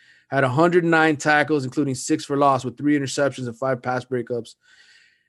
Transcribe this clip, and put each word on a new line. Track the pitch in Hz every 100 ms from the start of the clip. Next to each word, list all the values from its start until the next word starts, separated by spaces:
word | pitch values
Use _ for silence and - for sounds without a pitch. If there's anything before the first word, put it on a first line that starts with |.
| _ _ _
Had | 135
a | 131
hundred | 127 175 175
nine | 165 160 160 143
tackles, | 156 147 139 151
including | 131 151 147
six | 127 - 156
for | - 139
loss, | 143 131
with | 127 117
three | 143 147
interceptions | 135 151 139 131 123
and | 113
five | 135 127
pass | 131 127
breakups | 123 123 117 120 113 - _ _ _ _ _ _